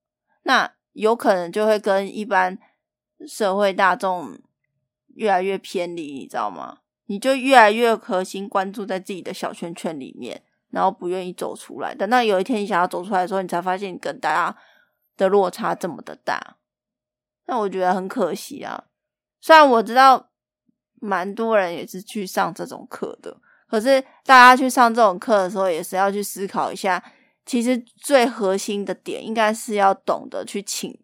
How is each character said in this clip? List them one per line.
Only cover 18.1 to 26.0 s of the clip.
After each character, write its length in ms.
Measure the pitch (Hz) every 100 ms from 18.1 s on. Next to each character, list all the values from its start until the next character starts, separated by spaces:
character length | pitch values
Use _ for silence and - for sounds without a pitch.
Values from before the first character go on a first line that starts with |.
| 262 175
惜 300 | 147 - -
啊。 220 | 113 - - _ _ _ _ _
虽 120 | -
然 160 | 320 285
我 140 | 226
知 100 | 220
道 360 | 247 269 247 - _ _ _ _ _ _ _
蛮 340 | 208 185 196 214
多 220 | 226 214
人 160 | 175
也 120 | 165 -
是 160 | 185
去 240 | - 214 185
上 280 | 208 180
这 120 | 180 180
种 220 | - -
课 300 | - - -
的， 160 | - - _ _ _
可 140 | 220
是 200 | 240 269 - _
大 100 | -
家 220 | 262 247 254
去 140 | 262
上 260 | 269 233 233
这 60 |
种 180 | 214 180
课 180 | - 311
的 120 | 180
时 80 | 208
候， 120 | 190
也 140 | 160
是 140 | -
要 120 | 185